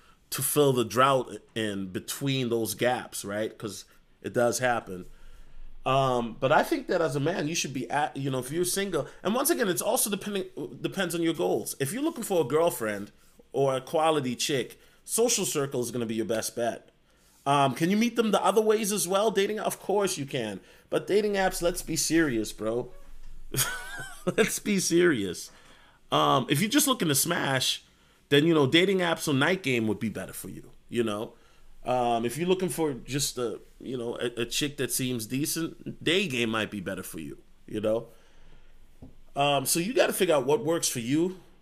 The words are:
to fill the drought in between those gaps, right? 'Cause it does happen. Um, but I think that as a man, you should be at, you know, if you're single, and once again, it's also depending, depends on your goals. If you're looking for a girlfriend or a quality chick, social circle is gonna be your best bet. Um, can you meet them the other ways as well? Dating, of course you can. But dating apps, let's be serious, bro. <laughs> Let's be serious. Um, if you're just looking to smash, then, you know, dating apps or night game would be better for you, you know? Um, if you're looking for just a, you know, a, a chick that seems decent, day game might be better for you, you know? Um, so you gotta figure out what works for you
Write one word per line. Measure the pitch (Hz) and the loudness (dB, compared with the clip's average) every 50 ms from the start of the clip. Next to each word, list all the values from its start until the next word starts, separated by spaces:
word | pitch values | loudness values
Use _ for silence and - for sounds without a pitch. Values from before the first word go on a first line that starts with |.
| _ - _ _ _ - | _ -20 _ _ _ -10
to | - - | -6 -4
fill | 135 - - 147 147 139 131 | -2 0 2 4 4 6 4
the | 123 117 | 4 2
drought | 107 101 117 131 139 139 131 120 - 101 107 - _ - | 2 2 4 4 6 4 4 0 -2 -8 -14 -14 _ -4
in | 113 110 104 101 98 98 95 | -4 -2 -2 -2 -4 -6 -6
between | 90 104 - - - - 143 139 135 131 127 117 | -8 -8 -8 -8 -8 -4 -2 -2 0 0 0 0
those | 117 117 113 104 98 | 0 0 0 -2 -2
gaps, | - 120 120 127 110 - - - - - | 0 2 2 2 0 -2 -8 -10 -10 -8
right? | 98 101 107 110 110 - - | -6 -4 -4 -4 -4 -6 -8
'Cause | - 107 95 - - - - - - _ _ _ | -10 -10 -10 -10 -16 -18 -20 -20 -20 _ _ _
it | - 104 92 | -10 -4 0
does | 123 120 120 110 - | 2 2 2 2 2
happen. | 127 123 120 110 - - 92 90 90 - - - - - - - - - - - - - - - - | 0 0 0 0 -4 -8 -10 -12 -12 -14 -16 -18 -18 -18 -18 -18 -18 -16 -14 -12 -12 -12 -12 -6 -2
Um, | 127 135 135 135 131 127 123 117 113 107 - | 2 2 4 4 4 2 2 0 -2 -2 0
but | 131 131 | 2 4
I | 151 185 - | 4 4 4
think | - 339 277 - - | 2 0 -2 -2 0
that | 202 170 | 0 0
as | 165 151 139 | 0 0 0
a | 143 | 0
man, | 135 160 190 - 151 151 | 0 0 0 -2 -2 -2
you | 170 | -2
should | - - 151 131 | -2 -4 -4 -4
be | 135 120 - | -6 -6 -4
at, | 135 147 151 - - 139 | -2 -2 -2 -2 -4 -4
you | 135 139 | -4 -2
know, | 131 127 | -2 -2
if | 120 131 | -4 -4
you're | 151 170 175 | -2 -2 -2
single, | 175 - 196 196 202 180 147 - - - - | 0 0 -2 -2 -2 -2 -2 -2 -4 -8 -6
and | - - 220 | -2 -2 0
once | 262 285 294 | 2 2 2
again, | 339 262 240 190 | 2 2 2 0
it's | 170 - - | 0 0 0
also | 202 226 240 - 214 | 0 0 0 0 0
depending, | 202 196 - 208 202 196 185 - - - 147 - - 131 | -2 -4 -4 -4 -4 -4 -6 -6 -8 -10 -10 -10 -8 -6
depends | 139 156 143 190 190 170 165 | -6 -4 -2 -2 -2 -2 -2
on | 170 | 0
your | 165 165 165 | 0 0 0
goals. | 160 175 185 175 117 101 - - - | 0 0 0 0 0 -2 -4 -4 -4
If | 139 139 190 | -4 -4 -2
you're | 254 | -2
looking | 294 330 330 - 214 | -2 -4 -4 -4 -4
for | - 196 170 | 0 2 2
a | 147 | 2
girlfriend | 123 143 156 170 175 - - 113 107 104 98 101 - - _ _ _ _ - - _ - | 2 4 4 4 2 2 0 -2 -4 -4 -4 -8 -10 -14 _ _ _ _ -20 -16 _ 0
or | 131 139 135 131 | 2 2 2 2
a | 127 | 0
quality | 131 - - 160 156 160 156 151 131 127 120 | -2 -2 0 2 4 4 4 4 2 0 -2
chick, | 113 - - 147 127 104 - - - - - _ _ _ | -2 -2 0 0 0 -2 -4 -8 -18 -20 -20 _ _ _
social | - - 220 233 247 233 214 185 | -2 0 2 4 4 4 2 0
circle | - - 151 139 135 139 123 | 0 0 0 -2 0 0 -2
is | 123 117 | -2 -2
gonna | 110 123 117 110 | -2 -4 -2 -2
be | 113 | -2
your | 110 110 | -2 0
best | 95 113 110 104 - - | 0 0 -2 -2 -4 -2
bet. | 120 117 113 95 - - - _ _ _ _ _ _ _ _ _ _ - | -2 -2 -2 -2 -4 -8 -18 _ _ _ _ _ _ _ _ _ _ 0
Um, | 143 143 143 139 135 120 | 2 4 4 4 4 2
can | - 165 175 | 2 2 2
you | 202 214 | 2 4
meet | 233 233 226 | 2 2 2
them | 233 220 214 | 2 2 2
the | 196 - - | 2 2 4
other | 185 202 220 | 4 4 4
ways | 214 214 214 220 226 190 | 4 4 4 2 2 0
as | 214 190 156 170 | -2 -2 0 0
well? | 196 196 214 226 | 2 2 2 2
Dating, | 190 190 196 208 214 214 | 2 2 2 2 0 -2
of | - 190 - - | -2 -4 -4 -4
course | - - 190 208 202 190 - 151 | -4 -2 0 2 2 0 -2 -4
you | 139 | -6
can. | 135 - 131 113 107 98 92 - - - - _ - | -6 -4 -4 -4 -4 -6 -8 -10 -16 -20 -20 _ -2
But | - 160 170 | -2 -2 0
dating | - 185 214 208 208 202 | 2 2 2 2 2 2
apps, | 196 190 185 - - | 2 2 0 0 0
let's | 175 170 175 - - | 0 0 0 -2 -4
be | - 151 | -4 -2
serious, | 143 - - 151 170 160 147 120 110 107 - | -2 0 2 4 4 4 4 2 0 -2 -4
bro. | - - 104 110 113 123 123 - - - - - - - - - - - - - - | -6 -6 -4 -2 -2 -2 -4 -6 -10 -16 -16 -14 -14 -12 -12 -12 -12 -12 -10 -4 -2
<laughs> | 131 - - - - - - - - - - - - - 180 170 - | -2 -2 -2 -4 -6 -8 -10 -10 -10 -10 -12 -12 -8 -4 -2 2 2
Let's | 220 - - - | 2 2 0 -2
be | - 214 202 185 | -2 0 0 0
serious. | 175 - 160 170 175 175 147 110 98 90 85 - - - - - - - - - - - _ _ _ - | 2 2 4 4 4 4 4 2 0 -4 -6 -8 -10 -16 -18 -20 -20 -20 -20 -20 -20 -20 _ _ _ 0
Um, | - 147 156 147 143 139 127 - | 2 4 4 6 4 4 4 2
if | 151 139 | 2 2
you're | 202 214 | 2 2
just | 262 294 294 277 | 4 4 4 4
looking | 254 - 185 160 | 2 2 2 2
to | 139 | 2
smash, | 131 - 156 170 - 143 139 135 127 - - - - - _ _ _ _ _ _ _ _ - | 2 2 0 0 0 0 0 0 0 0 0 -2 -4 -6 _ _ _ _ _ _ _ _ 2
then, | 139 147 151 | 4 6 6
you | 170 165 | 6 6
know, | 156 139 | 6 6
dating | 127 147 165 185 196 190 185 | 6 6 4 6 4 4 2
apps | 175 170 - - - 160 | 2 0 -2 -2 0 0
or | 143 | 2
night | 131 143 165 185 185 | 2 4 2 2 0
game | - 139 127 117 110 110 | 0 0 0 2 2 0
would | 101 98 | 0 -2
be | 117 107 | -2 -4
better | 90 95 92 78 - | -4 -6 -8 -10 -10
for | - - - | -12 -12 -12
you, | - - - - - - - - | -12 -14 -16 -18 -20 -20 -14 -6
you | 98 117 113 | -2 -2 0
know? | 110 104 104 113 - - - - - _ - - - - - - | 0 -2 -4 -6 -10 -12 -16 -20 -20 _ -20 -20 -20 -18 -8 -4
Um, | - 127 123 120 120 117 117 117 | -2 0 2 2 2 2 2 0
if | 120 127 143 | -2 -2 -2
you're | 175 180 | 0 0
looking | 185 185 190 170 | 0 2 0 -2
for | - 165 160 151 139 | -2 0 -2 -2 -2
just | 143 - - 127 143 139 - - 127 | -4 -6 -4 -2 -2 -2 -2 -2 -4
a, | 123 110 98 - - - - - | -4 -4 -4 -8 -12 -18 -20 -16
you | - 95 135 123 | -12 -8 -8 -6
know, | 117 120 110 - | -6 -6 -6 -4
a, | - 123 - 113 | -4 -4 -4 -4
a | 120 | -4
chick | - - - 151 131 - - | -4 -2 -2 -2 -2 -2 -4
that | 131 120 | -4 -2
seems | - - 131 127 127 117 107 104 | -2 -2 -2 -2 -2 -4 -4 -4
decent, | 127 135 151 151 - 165 165 - - - - - - - - | -4 -2 -2 -2 -2 -4 -4 -6 -8 -10 -12 -12 -12 -4 0
day | - 170 196 208 160 | 2 2 2 2 0
game | 127 123 117 110 | 0 0 0 0
might | 113 110 104 92 | 0 0 -2 -2
be | 107 101 | -4 -6
better | 85 95 95 90 92 | -6 -6 -6 -8 -8
for | - - 85 | -10 -10 -10
you, | 78 69 - - - - - - - - | -10 -12 -12 -16 -18 -20 -20 -20 -14 -8
you | - 107 | -6 -2
know? | 101 107 110 120 - - - - - - - - - - - - - - - - - - - - - - - - - - - | 0 2 0 0 -2 -6 -14 -20 -20 -20 -20 -20 -20 -20 -20 -20 -20 -20 -20 -20 -20 -20 -20 -20 -20 -20 -20 -20 -20 -8 -2
Um, | 143 143 143 143 139 131 | 0 0 2 2 0 0
so | - - 165 | 0 0 -2
you | 175 208 262 | -2 0 2
gotta | 349 - - 220 | 2 2 2 2
figure | - 196 170 160 | 2 2 4 4
out | 143 120 | 4 4
what | 135 151 113 123 | 2 2 2 2
works | 151 127 123 - - | 0 0 0 0 -2
for | - 127 | -2 -2
you | 113 120 143 160 175 185 185 - - - - - | -2 0 2 2 2 0 -2 -6 -16 -20 -20 -20